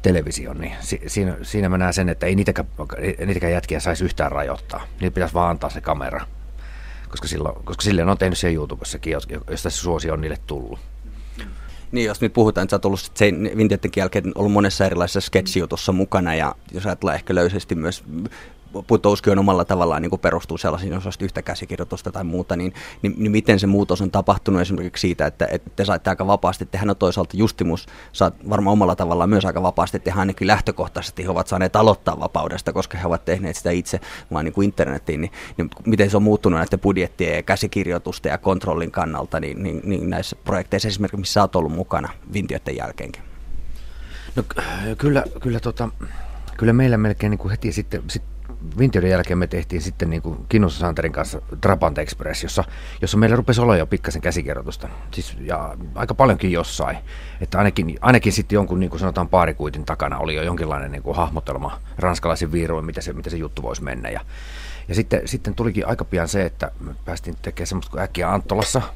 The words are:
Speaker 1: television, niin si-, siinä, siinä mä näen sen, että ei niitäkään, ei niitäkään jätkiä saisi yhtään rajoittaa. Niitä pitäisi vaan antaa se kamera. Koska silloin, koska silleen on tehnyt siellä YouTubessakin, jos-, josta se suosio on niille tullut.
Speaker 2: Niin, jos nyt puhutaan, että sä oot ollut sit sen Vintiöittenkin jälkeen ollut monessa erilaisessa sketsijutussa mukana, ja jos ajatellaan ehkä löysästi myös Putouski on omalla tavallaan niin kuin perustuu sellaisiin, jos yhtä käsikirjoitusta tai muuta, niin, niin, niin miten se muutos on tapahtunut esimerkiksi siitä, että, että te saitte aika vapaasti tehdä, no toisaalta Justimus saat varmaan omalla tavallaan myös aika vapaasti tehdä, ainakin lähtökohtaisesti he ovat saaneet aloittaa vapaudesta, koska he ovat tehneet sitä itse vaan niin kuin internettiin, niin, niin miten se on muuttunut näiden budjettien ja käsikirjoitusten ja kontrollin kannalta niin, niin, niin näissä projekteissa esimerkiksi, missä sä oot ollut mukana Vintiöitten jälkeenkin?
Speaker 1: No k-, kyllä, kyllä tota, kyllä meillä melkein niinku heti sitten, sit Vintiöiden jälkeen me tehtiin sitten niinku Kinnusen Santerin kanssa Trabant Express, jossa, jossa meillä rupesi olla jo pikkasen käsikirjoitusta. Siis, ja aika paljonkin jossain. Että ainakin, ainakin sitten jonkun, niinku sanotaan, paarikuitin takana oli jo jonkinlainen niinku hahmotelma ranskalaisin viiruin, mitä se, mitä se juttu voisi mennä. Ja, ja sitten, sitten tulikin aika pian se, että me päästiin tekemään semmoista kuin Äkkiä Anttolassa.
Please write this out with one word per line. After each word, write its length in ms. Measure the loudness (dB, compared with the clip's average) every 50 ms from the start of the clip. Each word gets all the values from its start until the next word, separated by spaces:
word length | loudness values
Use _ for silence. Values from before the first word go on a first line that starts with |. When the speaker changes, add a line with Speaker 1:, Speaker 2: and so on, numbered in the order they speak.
Speaker 1:
television, 560 | 6 4 4 4 2 -2 -6 -6 -6 -8 -8
niin 160 | -8 -8 -8 -8 -8
si-, 220 | -6 -6 -6 -6 -6
siinä, 280 | -4 -2 0 0 0 -2 -4
siinä 280 | -8 -4 -2 0 2 2
mä 80 | 2
näen 160 | 2 2 2 2
sen, 160 | 2 2 2
että 160 | 0 0 0
ei 100 | 2 4
niitäkään, 320 | 4 4 2 2 0 -2 -6 -6 -10 -10 -8 -8
ei 280 | -4 -4 -4 -4 -2 -2
niitäkään 280 | -2 0 0 2 2 0
jätkiä 260 | 0 0 -2 -4 -2
saisi 260 | -2 -2 0 0 0
yhtään 260 | -2 0 0 -2 0
rajoittaa. 500 | 0 -2 -2 -2 -4 -8 -8 -10 -10 -10 -10 -10 -8 -4
Niitä 120 | -4 -2 0
pitäisi 200 | 0 -2 0 0
vaan 160 | 2 2 2
antaa 200 | 0 -2 -4 -6
se 120 | -6 -6
kamera. 400 | -4 -4 -2 -2 -2 -6 -6 -6 -8 -10 -12 -14 -14 -12 -12 -12 -12 -12 -14 -14 -14 -14 -14 -14 -14 -12
Koska 180 | -10 -8 -6
silloin, 380 | -4 -4 -2 -4 -4 -4 -6 -10
koska 160 | -10 -6 -2
silleen 280 | 0 2 4 4 4 4
on 80 | 2
tehnyt 200 | 4 2 2 2
siellä 180 | 2 0 0 0
YouTubessakin, 580 | 0 -2 -4 -6 -10 -8 -8 -8 -8 -4 -4 -4
jos-, 140 | -4 -4 -8 -10 -10 -8 -8
josta 200 | -8 -6 -6 -6
se 80 | -6
suosio 360 | -4 -2 -2 -2 -2 -2 -2 -2
on 80 | -2
niille 160 | -4 -4 -6 -8 -8
tullut. 320 | -8 -8 -8 -8 -10 -12 -12 -12 -14 -16 -14 -14 -14 -14 -14 -14 -14 -12 -12 -12 -12 -12 -12 -12 -12 -14 -12 -12 -4
Speaker 2:
Niin, 160 | -2 0 0
jos 140 | 0 0 0
nyt 120 | 0 2 6
puhutaan, 300 | 6 6 6 6 2 2
että 80 | 2
sä 40 | 0
oot 100 | 2 2
ollut 140 | 0 0 0
sit 180 | -4 -10 0
sen 340 | 4 4 4 4 2 -2 -2 2
Vintiöittenkin 440 | 4 4 4 4 2 0 0 0 2
jälkeen 300 | 0 2 0 0 -2 0 -2
ollut 160 | 0 2 4
monessa 340 | 4 4 4 4 4 2 2
erilaisessa 360 | 2 4 2 0 0 0 -2
sketsijutussa 680 | -2 2 2 2 2 4 0 0 0 0 -4 -4 0 0
mukana, 440 | 2 2 2 2 2 2 2 2 2
ja 200 | 2 0 0 -2 -6 -16 -12
jos 140 | -10 -6 -4
ajatellaan 300 | -4 -4 0 0 0 0
ehkä 200 | -2 -2 0 2
löysästi 400 | 4 4 4 2 -2 -2 -2 -4
myös 280 | -2 -2 -4 -4 -6 -10 -10 -8 -8 -8 -8 -10 -12 -20 -20 -20 -20 -20 -12 -12 -12 0
Putouski 420 | 2 2 4 6 4 4 4 4 4
on 100 | 4 6
omalla 260 | 6 6 6 4 4
tavallaan 360 | 2 2 2 2 2 2 0
niin 80 | 0 -2
kuin 100 | -4 2
perustuu 380 | 2 2 2 2 -4 -4 -8
sellaisiin, 360 | -2 -2 -2 -2 -2 -4 -4 -4
jos 240 | -4 -4 -6 -6 -6
yhtä 220 | -6 -6 -6 -6
käsikirjoitusta 680 | -6 -6 -8 -8 -8 -8 -6 -8 -6 -6 -8 -8 -8 -8
tai 120 | -6 -4 -4
muuta, 320 | -2 -2 -2 -2 -2 -2
niin, 180 | -2 -2 -4 -6 -8 -16 -16 -10 -4
niin, 120 | -2 -2 0
niin 140 | 2 0 4
miten 280 | 4 4 6 6 6 6
se 80 | 8
muutos 340 | 6 6 6 6 4 2 0
on 100 | 2 2
tapahtunut 500 | 2 2 4 4 2 4 4 2 2 2
esimerkiksi 400 | 2 2 0 -4 -4 -6 -6 -2
siitä, 240 | 0 0 2 2 0
että, 220 | 0 0 -2 -2 -2
että 180 | -2 -4 -6 -6 -4
te 100 | -2 0
saitte 240 | 2 2 0 2 0
aika 180 | 0 0 4
vapaasti 380 | 4 4 4 4 2 0 0 -6
tehdä, 200 | -6 -4 -2 0
no 100 | 0 2
toisaalta 420 | 4 2 2 4 2 -2 -2 2
Justimus 500 | 2 2 2 4 0 0 0 0 -2 -4 -12 -18 -20 -20 -16
saat 240 | 0 2 2 2 2 -2 -4 0
varmaan 220 | 2 2 4 6
omalla 240 | 6 6 6 6 4
tavallaan 340 | 2 2 2 4 4 4 6
myös 160 | 6 4 4
aika 160 | 2 0 2
vapaasti 380 | 2 2 2 2 0 0 0 -4
tehdä, 200 | -4 -2 0 0
ainakin 280 | 0 0 0 0 4
lähtökohtaisesti 760 | 4 4 4 4 -2 -2 -2 -4 -4 -4 -8 -8 -8 -8 -8 -4
he 60 | -2
ovat 180 | -2 -2 0
saaneet 280 | 0 0 2 2 2 4
aloittaa 440 | 6 8 8 6 6 2 -2 -2 -2
vapaudesta, 540 | -4 -4 -2 -2 -2 -2 -4 -4 -4 -4 -2
koska 240 | -2 -4 -4 -6
he 100 | -4 -2
ovat 180 | 0 -2 0 0
tehneet 300 | 0 -2 0 -2 -6 -6
sitä 160 | -4 -2 0
itse 280 | 0 0 -2 -2 -4 -6 -6 -8 -16 -16 -12 -6
vaan 140 | -4 -4 -4
niin 80 | -2 0
kuin 120 | 2 2
internettiin, 560 | 2 4 2 0 0 0 -4 -2 -4 -2 -2
niin, 100 | -4 -6 -6 -12 -16 -12 -6
niin 120 | -4 -4 -4 -6 -4 0
miten 240 | 2 4 4 4 6
se 80 | 6
on 60 | 4 6
muuttunut 360 | 6 4 6 4 4 4 4
näiden 200 | 2 0 -2 2
budjettien 560 | 2 2 2 2 0 -2 -2 -2 0 0 0
ja 80 | -2 2
käsikirjoitusten 840 | 0 0 0 0 -2 0 -2 0 0 -2 -2 -4 -6 -8 -4 -2 -2
ja 80 | -2
kontrollin 540 | 0 0 0 0 2 0 -2 -2 -2 -2 -2
kannalta 480 | -2 -2 -2 -2 -2 -6 -6 -4 -4 -4
niin, 240 | -4 -4 -6 -4 -4
niin, 180 | -4 -4 -4 -2
niin 260 | -2 -2 -2 -2 -2
näissä 260 | -2 -4 -4 -6 -10 -8 -4
projekteissa 440 | -2 -2 -2 0 0 -2 0 0
esimerkiksi, 320 | -2 -2 0 -2 -2 -2 -4
missä 140 | -4 0 2
sä 80 | 4
oot 140 | 2 4 2
ollut 180 | 0 0 0 -2
mukana 360 | -4 -4 -2 -2 -4 -4 -4 -10 -12 -16 -6 -6
Vintiöitten 420 | -4 -4 -4 -6 -6 -6 -6 -6
jälkeenkin? 480 | -6 -6 -8 -8 -10 -12 -12 -12 -14 -14 -16 -14 -14 -8 -6 -4 -4 -4 -4 -6 -8 -8 -12 -12 -14 -14 -14 -14 -14 -14 -8 -4
Speaker 1:
No 80 | -4 -4
k-, 140 | -4 -6 -6 -6 -6 -6 -6 -4 -6 -4
kyllä, 260 | 0 2 2 2 2 0 0 -8 -6
kyllä 180 | -4 -2 -2 0
tota, 300 | -2 -4 -2 -2 -4 -4 -4 -8 -10 -8 -8 -8 -8 -8 -8 -10 -10 -10 -4
kyllä 160 | 2 4 6 6
meillä 240 | 8 6 6 6
melkein 340 | 6 4 2 2 2 2 0
niinku 180 | 0 0 0 -2
heti 220 | -2 0 -2 -2
sitten, 320 | -2 -2 -4 -4 -6 -6 -6
sit 160 | -6 -6 -6 -8 -8 -12 -12 -12 -12 -12 -10 -10 -8 2
Vintiöiden 320 | 4 4 4 6 4 4 6
jälkeen 280 | 4 4 4 2 2
me 100 | 2 2
tehtiin 340 | 2 0 -4 -4 -2 -4 -4
sitten 280 | -4 -4 -4 -2 -2 0
niinku 360 | 0 -2 -2 -4 -6 -6 -4 2
Kinnusen 300 | 4 6 6 6 4 2
Santerin 320 | 0 0 0 0 0 0
kanssa 300 | 0 0 -4 -4 -4 -10 -10 -10 -8 2
Trabant 360 | 4 4 4 6 4 2 2
Express, 460 | 0 -4 -4 -6 -6 -6 -6 -4 -4 -6
jossa, 200 | -2 0 0 -2 -2 -4 -12 -12 -12 -6 -4
jossa 160 | -2 2 4
meillä 180 | 6 6 6 6
rupesi 260 | 4 4 4 4 6
olla 160 | 6 6 6
jo 100 | 6 4
pikkasen 340 | 2 0 -2 0 -2 -4 0
käsikirjoitusta. 680 | -2 0 0 0 -2 -2 -4 -4 -6 -8 -10 -10 -12 -12 -12 -12 -12 -8
Siis, 260 | -6 -6 -6 -6 -8 -10
ja 380 | -6 -4 -4 -4 -4 -6 -8 -10 -10 -10 -6
aika 180 | -6 -4 -4 4
paljonkin 380 | 4 6 6 6 4 2 2
jossain. 460 | 2 2 0 -2 -2 -4 -4 -4 -4 -6 -10 -12 -12 -12 -12 -12 -8 -8
Että 160 | -6 -2 2
ainakin, 400 | 4 4 4 4 2 -2 -2 -2 2
ainakin 320 | 4 6 6 6 6 4 2
sitten 220 | 2 0 2 2
jonkun, 240 | 2 4 4 2 2
niinku 180 | 0 0 0
sanotaan, 320 | -2 -2 0 0 0 0 4
paarikuitin 560 | 6 6 6 4 2 -2 -4 -4 -4 -6 -4
takana 320 | -4 -2 -2 -2 -2 -2
oli 180 | -4 -4 -2 -2
jo 80 | -2 -2
jonkinlainen 480 | -2 -2 -2 -2 -4 -4 -4 -4 -6
niinku 220 | -8 -6 -6 -4 0
hahmotelma 680 | 0 0 0 0 -4 -4 -4 -6 -4 -4 -6 -8 -8 -12 -10 -6
ranskalaisin 540 | -2 0 0 0 0 0 0 0 0 0 -2
viiruin, 340 | 0 0 0 0 -2 -4 -4
mitä 160 | -6 -8 -8
se, 120 | -8 -8 -8
mitä 160 | -8 -8 -6
se 80 | -6
juttu 240 | -6 -6 -6 -8 -8
voisi 220 | -8 -6 -8 -6 -6
mennä. 260 | -8 -8 -6 -8 -8
Ja, 120 | -8 -8 -10 -12 -14 -14 -14 -14 -14 -12 -12 -12 -12 -12 -8
ja 80 | -2 0
sitten, 260 | 0 0 2 0 0 0
sitten 300 | -2 -6 -4 -4 -4 -2
tulikin 320 | 0 0 0 0 0 -2
aika 180 | -2 -2 -4 -2
pian 220 | -2 -2 -2 -2
se, 180 | 0 0 0 0
että 260 | 0 -2 -4 -6 -6 -6 -10
me 120 | -10 -10 -10 -10 -8
päästiin 300 | -8 -8 -8 -8 -10 -10 -8
tekemään 260 | -8 -8 -8 -6 -6
semmoista 240 | -4 -4 -6 -6 -6
kuin 120 | -6 -6 -6
Äkkiä 300 | -4 -2 -2 0 2 0
Anttolassa. 480 | 0 0 0 0 0 0 2 0 0 0 -2 -8